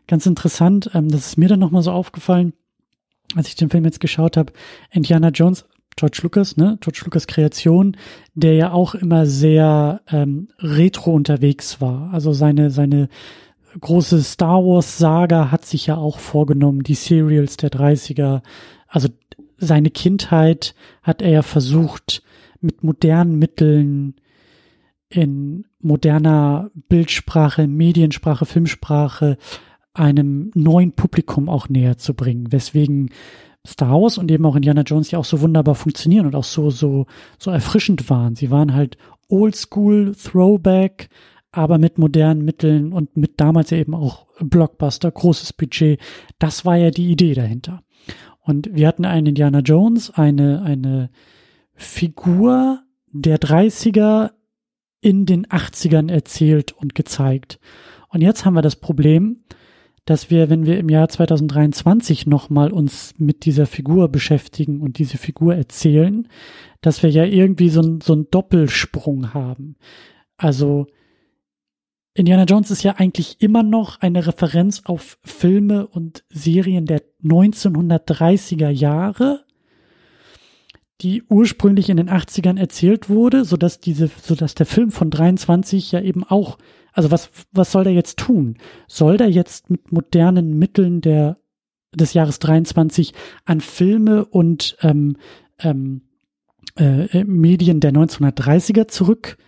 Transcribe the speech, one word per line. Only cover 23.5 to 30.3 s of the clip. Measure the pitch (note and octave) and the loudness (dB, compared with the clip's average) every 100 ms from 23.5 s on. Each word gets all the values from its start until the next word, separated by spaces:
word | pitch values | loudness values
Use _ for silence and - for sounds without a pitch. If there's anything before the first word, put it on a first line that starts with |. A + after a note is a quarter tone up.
| - D3+ D3+ C#3+ C#3+ C#3 - _ _ _ _ _ _ _ _ _ | 0 2 2 2 -2 -6 -12 _ _ _ _ _ _ _ _ _
in | F3+ D3 C#3 C#3+ E3+ - _ | -2 -2 -2 -8 -10 -14 _
moderner | D#3+ D3 D#3 D3+ D#3 D3+ D3 D3 G#3 D#3+ - | -2 0 2 2 2 2 2 -2 -6 -10 -2
Bildsprache, | E3+ D#3+ - - D#3+ D3+ - D3 | 0 0 -6 -4 0 0 0 -2
Mediensprache, | D3 E3 E3 D#3 - D#3+ D3 D3 | 0 2 2 0 0 -4 -4 -2
Filmsprache | E3+ E3 - - D3 C#3+ - D3 C#3 - - _ _ _ | -2 -2 -6 -4 -2 -2 -2 -2 -2 -8 -20 _ _ _
einem | - D3 C#3+ C#3+ | -2 2 2 0